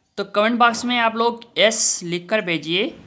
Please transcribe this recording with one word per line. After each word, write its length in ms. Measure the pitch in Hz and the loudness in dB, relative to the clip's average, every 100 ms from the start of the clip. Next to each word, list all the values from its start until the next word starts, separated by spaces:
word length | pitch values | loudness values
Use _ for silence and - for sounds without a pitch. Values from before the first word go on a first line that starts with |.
| _ - | _ -10
तो 60 | 196 | -4
कमेंट 340 | 208 214 240 | 0 0 4
बॉक्स 260 | 240 226 240 | 2 2 -2
में 120 | 247 | 0
आप 180 | 226 226 | 0 0
लोग 360 | 233 226 - - | -2 -2 -6 2
यस 420 | 202 220 - - | 2 4 0 0
लिख 260 | 175 175 175 | -4 -6 -2
कर 120 | 220 | -4
भेजिए। 540 | 180 165 151 180 254 - | -2 -4 -2 -2 -4 -8